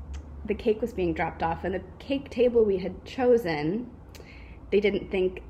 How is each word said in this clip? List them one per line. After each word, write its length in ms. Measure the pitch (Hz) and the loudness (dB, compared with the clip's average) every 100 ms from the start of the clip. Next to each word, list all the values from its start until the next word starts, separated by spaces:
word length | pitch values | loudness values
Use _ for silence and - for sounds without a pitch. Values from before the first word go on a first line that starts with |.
| - - - - | -10 -12 -12 -10
the 100 | 208 | -4
cake 260 | 208 226 214 | -2 2 2
was 120 | 233 | 0
being 200 | 196 175 | 0 0
dropped 280 | 160 165 - | 0 -2 -2
off, 220 | 165 165 | -2 -2
and 100 | 175 | -2
the 80 | 185 - - | -4 -6 -12
cake 320 | - 277 - | -4 -4 -2
table 340 | 247 247 233 | 2 4 6
we 140 | 214 185 | 4 4
had 260 | 185 - | -2 -8
chosen, 840 | - - 247 233 180 151 151 214 247 - - - - - - - - | -10 0 4 6 4 0 0 -2 -4 -14 -18 -18 -18 -18 -18 -16 0
they 100 | 202 | 2
didn't 300 | 202 196 - | 4 2 0
think 320 | 190 185 185 | 0 0 0